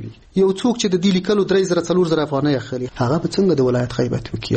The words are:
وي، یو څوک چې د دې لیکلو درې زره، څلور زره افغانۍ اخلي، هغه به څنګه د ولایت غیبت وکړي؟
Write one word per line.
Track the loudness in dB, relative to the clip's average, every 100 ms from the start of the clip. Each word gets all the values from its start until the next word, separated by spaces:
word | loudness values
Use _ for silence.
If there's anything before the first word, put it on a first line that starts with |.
وي، | -10 -16 -6 0
یو | 2
څوک | 2 -2 0
چې | 0
د | 0
دې | 2 0
لیکلو | 0 0
درې | 2 2 2
زره، | 0 0
څلور | 2 2
زره | 0 0
افغانۍ | 0 0 0
اخلي، | -2 -8 -6 -2
هغه | 0 0
به | -2
څنګه | 0 2 4
د | 2
ولایت | 2 -2 -2
غیبت | -2 -2 -6
وکړي؟ | -8 -2